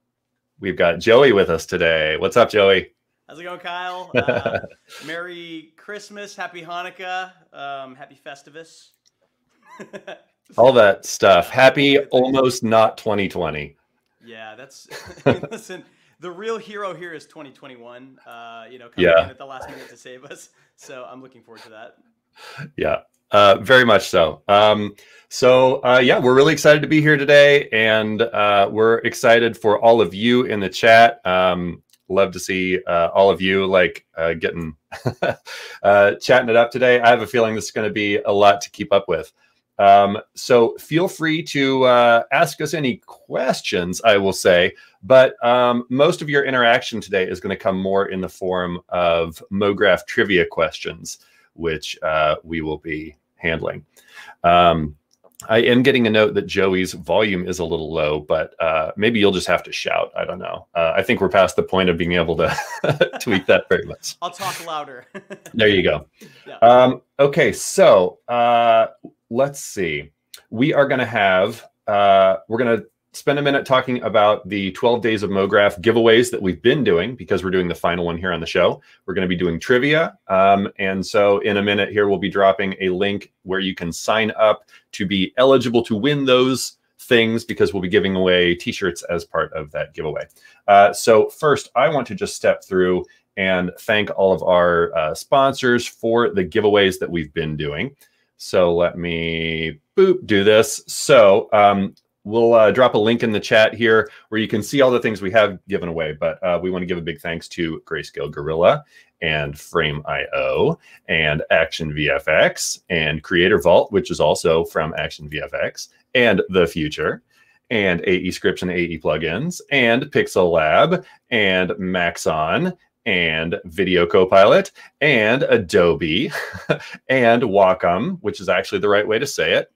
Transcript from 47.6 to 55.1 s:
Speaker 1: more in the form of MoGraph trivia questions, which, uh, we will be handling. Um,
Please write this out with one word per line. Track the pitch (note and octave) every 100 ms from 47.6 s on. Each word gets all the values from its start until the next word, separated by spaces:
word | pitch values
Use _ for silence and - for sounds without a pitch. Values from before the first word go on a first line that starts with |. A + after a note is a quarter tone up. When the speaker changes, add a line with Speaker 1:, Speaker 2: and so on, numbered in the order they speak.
| - F#2+
Speaker 1:
more | F#2+ G2 G2
in | F#2
the | F#2
form | - F#2 F2+ F2+ F2 -
of | F2+ F2 E2+ E2 D#2+ -
MoGraph | G2 G#2 G2 G2+ F2 -
trivia | - G#2 F2+ D#2+
questions, | - D#2+ - E2+ E2 F#2+ - _ _ _
which, | - E2 D#2 - -
uh, | E2 D#2 D2+ D2+
we | E2 E2
will | D#2 D2+
be | E2 D#2 D#2 D2+ _ _
handling. | E2+ D#2+ - - - _ _ - - -
Um, | F2 F2 F2 E2 D2+ D2+ _